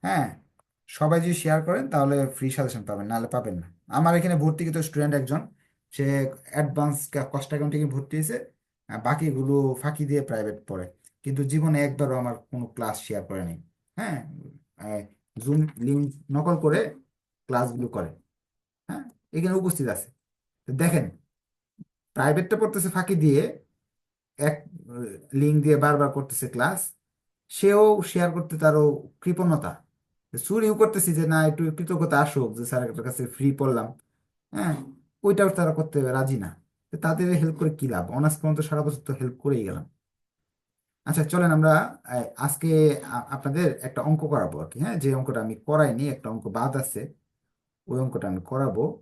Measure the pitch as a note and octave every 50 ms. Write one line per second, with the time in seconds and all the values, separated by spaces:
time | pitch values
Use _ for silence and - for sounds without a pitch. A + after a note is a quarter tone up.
0 | - F#3 G3 E3 C3 G2+ - - _ _ _ _ _ _ _ _ _ - - -
1 | D#3 D3+ E3 E3+ E3 F3 F3 - - D#3+ D#3 D#3 D#3+ D#3+ F3+ A3+ C4+ - - D3
2 | C#3 C#3 C#3+ C#3 C#3 C3+ - - C3+ C3 B2+ - C#3 B2 A#2+ A#2 G2+ - G#2 G2+
3 | G2+ G#2 A2+ A2+ A2+ - - B2+ A#2+ A2+ F#2 F2 E2+ - - _ _ _ - C3+
4 | D#3+ E3+ E3+ F3 E3+ F#3 F3 D#3 D3 D#3 D#3 - F3 E3 D#3 E3 D3+ D#3 - D3
5 | D3 D3 D3 C#3+ C3 B2 C#3+ C#3+ - - _ _ _ _ _ _ _ _ - -
6 | C#3 C#3 C#3 C#3 C#3 C3+ - - - - - D3 D3+ C#3 C3+ D3 D3 D3 C#3+ C#3+
7 | - - - C#3+ C3 - - C#3 - - D#3 D3 D3 D3 D3 D3+ D3+ C#3 C3 C#3
8 | C#3+ - - D#3 D#3 D#3 A#3 B3 - - _ _ _ _ _ _ _ _ G#2+ A2
9 | A2 A#2+ D3 D3+ D#3+ D#3 C3 C3 C3+ C3+ C#3+ C#3 C#3 C3+ C3 - - D3 D3+ -
10 | D3+ C3+ C#3+ C#3+ C#3 - A#2+ A2 G#2+ G#2+ G#2 - _ - G2+ F#2 F2+ F2 - _
11 | _ _ _ _ _ C#3 C3+ C3+ C#3+ C3+ C3+ D#3 D3+ D#3+ D3+ C#3+ C#3+ C#3+ C3+ B2+
12 | C#3+ C3 C3 B2+ B2 B2 A#2 G#2+ _ _ - B2 A#2+ A2 - - A#2 A2 G#2 -
13 | - - A2 G2+ F#2 - G2 F#2+ F2+ E2+ E2 D#2+ - _ _ _ _ _ _ -
14 | A3+ G#3 E3 C3 - - - - - - - - _ _ _ _ G2 G#2+ G#2+ G#2
15 | G2+ G2+ _ _ _ _ _ A2 A2 C3 D3 D3+ D#3 D3+ - - A#2 B2+ C#3 C#3+
16 | C#3+ C#3 - - - _ C#3 D3 D#3 F3 F3 D#3 - D3+ D#3 G3+ A3+ - - -
17 | _ _ _ _ _ _ _ _ _ - C3 B2 B2 B2 A#2 A#2 B2 A#2 - G#2+
18 | F2 D#2+ D#2 _ _ _ _ _ _ _ _ _ _ _ _ _ _ - - D4+
19 | - - _ _ _ _ - D#3+ E3 F#3 F#3 F#3+ F#3 F#3 F3 - C#3 A#2 G#2 -
20 | - - _ _ _ _ _ _ _ _ _ _ _ - C3 C3 E3 E3+ D#3 D#3
21 | B2 F2+ - - _ _ _ _ _ _ _ _ _ _ _ _ - _ _ _
22 | _ _ _ - B2+ D3 D3+ E3 F3 - A3 - A3 G#3 G#3+ G3+ E3+ F#3 F3 F#3
23 | F3+ - G3 E3 D3+ D3+ C#3 C#3+ G3 A#3+ - - _ _ _ _ _ _ _ _
24 | _ _ _ _ _ _ _ - C#3+ D3+ D3+ - - - - E3+ - A2 A#2+ B2
25 | A#2+ G#2+ G2 - - _ - C#3 C#3+ D3+ D3+ D3+ C#3+ D3+ D3+ C#3 C#3+ D3 D3 C#3+
26 | C#3+ C#3 - C#3+ C#3 - - - - B2 - A#2+ B2 D#3+ F#3+ F3+ - - - _
27 | _ _ _ _ _ _ _ _ _ _ - - - G3 G3+ G#3 G#3+ G#3+ G#3+ G#3
28 | F3 - - F3+ F3 F3 E3 F3 D#3+ - E3 D#3 D#3 D#3 D3 D3+ D3+ D3 C#3+ -
29 | - - _ _ - F3+ F3 - F#3 F3 F#3 G3 - F2 - - _ _ _ _
30 | _ _ _ _ _ _ - C3 - - G3 A3+ A3 G#3+ G#3+ - A3 G#3+ A3 G3
31 | D#3+ F3+ E3 D3+ D#3+ D#3 D#3+ D#3+ D#3 D#3 D3+ D#3 E3 D#3+ D#3 - F3 E3 F#3 D#3
32 | E3 D#3 D3 C#3+ D3+ D3 - C#3+ B2+ A2+ G#2+ A#2 A#2+ A#2+ - B2 B2 A2+ A2 -
33 | A2 B2+ B2+ - B2 A#2 - - C3+ C#3 C#3 C#3 C#3 C3 B2 A2+ A#2 A#2 - _
34 | _ _ _ _ _ _ _ _ _ _ - - G3+ E3+ D3 C#3 C3+ - - _
35 | _ _ _ _ - G3+ G3+ G3+ G3+ F#3+ - F3 F3 D#3 D#3 D#3 D#3 - - D3
36 | C3 B2+ B2+ C3 C3+ C3+ C3+ A#2 G2 E2+ F2 _ _ _ _ _ _ _ - D#3+
37 | - D#3+ D#3+ D#3+ F3+ F3+ F3+ D#3 D#3 D#3+ D#3 - F3 D#3 - - C#3 B2 A2+ F2+
38 | F2 F#2 A2 C3 D3 D#3 D3+ - - D#3 D3+ D3 D3+ - D#3 D3+ D3+ D3+ C#3+ B2+
39 | - - C3+ - B2+ B2 B2 - - C#3+ C#3 A#2+ G#2+ F#2+ F2+ E2+ D2 - _ _
40 | _ _ _ _ _ _ _ _ _ _ _ _ _ _ _ _ _ _ _ _
41 | _ C#3 D3 E3 D3+ D3+ F3+ F3+ F3+ E3+ D#3 D#3 D#3 D#3 D#3 D#3 G#3 B3 - -
42 | _ - B2 B2 A2+ - - - C3+ C#3+ - - - E3 D#3+ D#3 D#3 D3+ C3+ -
43 | - - - B2 A#2+ - C#3 C3+ - C#3+ C#3 E3+ F3 D3+ - - - C3 - C3
44 | B2 D3 D#3+ D#3 D#3+ D3 C#3+ B2 F#2+ E2 D2 D2 D#2 D#2 - A#2 D3+ A3 A3 E3+
45 | C3+ C#3 C3+ C3 C3 - B2 A#2 A2 A2 A2+ - - - D3+ D3+ D3+ C3+ A2+ A#2
46 | C#3+ D3 B2+ - - A2+ A2 A2+ - A2 F#2+ A2+ A#2+ C3 C3+ C3+ C3 - - G#2
47 | A#2 - - _ _ _ _ _ _ _ _ _ _ _ _ _ _ - - B2+
48 | C3 B2+ - - - G2 F#2 F2+ F2 - D3 C3+ C3+ B2+ F#2 G#2 C3 F3+ - -